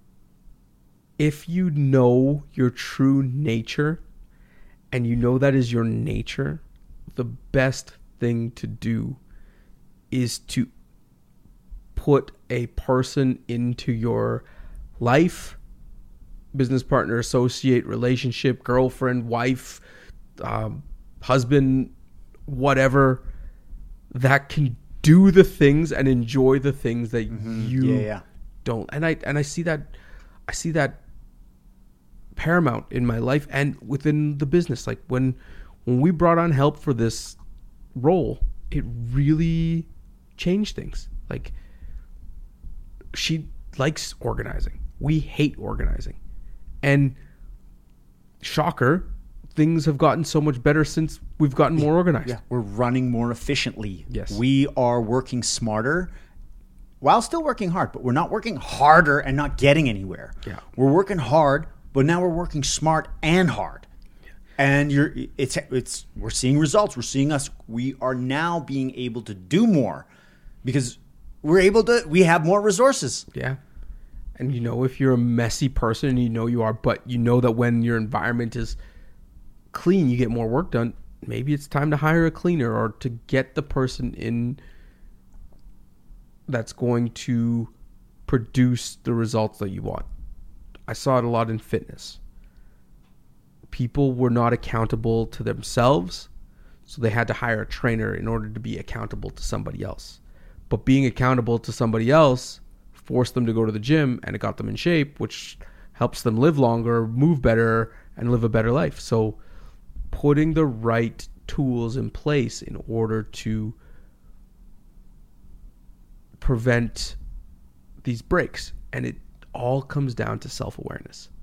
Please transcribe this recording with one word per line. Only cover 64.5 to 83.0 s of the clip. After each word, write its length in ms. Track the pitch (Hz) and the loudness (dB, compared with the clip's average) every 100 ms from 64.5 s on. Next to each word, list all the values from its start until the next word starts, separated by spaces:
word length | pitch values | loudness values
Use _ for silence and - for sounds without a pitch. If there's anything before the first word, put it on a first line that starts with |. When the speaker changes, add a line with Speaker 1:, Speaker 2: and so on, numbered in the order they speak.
| - | 0
Speaker 2:
And 340 | 139 143 147 | 4 4 4
you're, 200 | 139 147 127 127 - | 2 2 -2 -10 -4
it's, 200 | 131 175 - | -4 -4 -4
it's, 340 | 131 - - - - | -4 -4 -10 -12 -10
we're 140 | 107 | -6
seeing 280 | - 127 147 | -2 2 4
results. 380 | 151 208 208 - | 4 2 2 -2
We're 60 | |
seeing 300 | 113 135 139 | -4 0 0
us, 180 | 147 - - - | 0 -4 -12 -10
we 280 | 113 131 - | -4 -4 -4
are 140 | 127 | -4
now 460 | 127 127 139 170 170 | -2 -2 -2 0 -2
being 340 | 131 139 131 131 | -4 -4 -4 -4
able 260 | 123 120 | -6 -8
to 120 | 113 | -10
do 320 | 98 90 165 233 | -12 0 4 6
more 400 | 170 107 69 - _ - - - - | 4 2 -2 -12 _ -20 -20 -20 -10
because 340 | 127 135 120 - - - - - | -2 0 -2 -8 -20 -20 -20 -8
we're 180 | 147 185 | 2 6
able 220 | 185 220 | 6 6
to, 200 | 214 240 160 | 4 2 4
we 160 | 170 | 6
have 200 | 175 170 | 6 6
more 160 | 160 202 | 4 2
resources. 680 | 208 185 262 262 131 - - | 4 4 4 4 -2 -6 -10
Speaker 1:
Yeah. 220 | - 127 135 - - - - - - - - | -8 -6 -6 -12 -18 -16 -16 -16 -16 -14 -8
And, 180 | 127 | -4
you 60 | 123 | -2
know, 240 | 117 117 | -4 -2
if 160 | 127 - | -2 0
you're 140 | 135 | 2
a 40 | 127 | 4
messy 500 | 120 117 117 - 135 | 4 2 0 0 0
person, 400 | - 117 110 143 | 0 0 0 0
and 120 | 127 | 2
you 60 | 120 | 0
know 180 | 113 117 | 0 0
you 160 | 120 | 0
are, 100 | 110 | 0
but 280 | 113 127 110 - | 0 0 -2 -2
you 100 | 120 | 0
know 220 | 120 123 | 4 4
that 120 | 120 | 4
when 300 | 113 120 117 | 2 2 2
your 140 | 117 117 | 2 0
environment 580 | 110 113 113 120 117 | 0 -2 -2 -2 -4
is 220 | 123 110 - - - - - - - - - - | -4 -6 -8 -12 -20 -20 -20 -20 -20 -20 -20 -16
clean, 360 | - 165 190 139 | -4 2 4 4
you 80 | 123 | 2
get 140 | 117 | 0
more 160 | 117 113 | 0 -2
work 220 | 127 180 | -2 0
done, 240 | 123 117 - - - - | -2 -2 -6 -16 -16 -10
maybe 260 | 113 131 | -6 -2
it's 140 | 147 143 | -4 -2
time 240 | 143 151 | -2 0
to 60 | 147 | 0
hire 280 | 156 165 165 | 2 4 2
a 40 | |
cleaner 420 | 160 175 170 117 | 0 0 0 0
or 180 | 110 110 - | 0 -2 -4